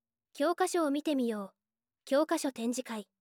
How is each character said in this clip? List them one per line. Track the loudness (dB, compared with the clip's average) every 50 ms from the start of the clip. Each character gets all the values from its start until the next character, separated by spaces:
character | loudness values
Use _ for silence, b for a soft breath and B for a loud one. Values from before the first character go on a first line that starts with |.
| _ _ _ _ _ _
教 | -4 0 2 2 2
科 | 2 0 2
書 | 2 2 2
を | 2
見 | 0 0
て | 0 0 0
み | 0 0 0
よ | -2 -4 -8
う。 | -12 -14 _ _ _ _ _ _ _ _ _ -4
教 | 0 2 2 4
科 | 4 2 0
書 | 0 -2
展 | -4 -2 -2 -2
示 | -2 -4
会。 | -4 -6 -8 -10 -10 _ _ _